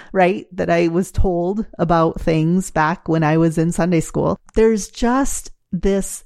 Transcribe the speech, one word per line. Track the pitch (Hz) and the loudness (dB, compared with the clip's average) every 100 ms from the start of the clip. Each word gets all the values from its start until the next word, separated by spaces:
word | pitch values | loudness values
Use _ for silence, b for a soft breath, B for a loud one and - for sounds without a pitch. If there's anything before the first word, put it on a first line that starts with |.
| B | B
right, | 190 180 208 - 180 | 2 2 0 -6 -6
that | 170 | -2
I | 170 170 | 0 0
was | 170 190 | 0 -2
told | - 196 175 175 208 - - | 0 0 0 -2 -4 -6 -4
about | 165 170 165 - | 0 2 2 0
things | - 160 156 180 185 | 0 0 2 0 0
back | - 151 175 - | -2 -2 -2 -2
when | 160 | 0
I | 151 160 | 2 2
was | 165 160 | 2 2
in | 165 | -2
Sunday | 175 170 170 | 0 0 0
school. | - - 143 185 _ | 0 -2 -2 -4 _
There's | - 226 220 - | 2 2 2 -4
just | - 233 254 277 - - - _ | -4 0 0 0 -4 -10 -20 _
this | 175 202 196 190 - | -4 0 0 -2 -8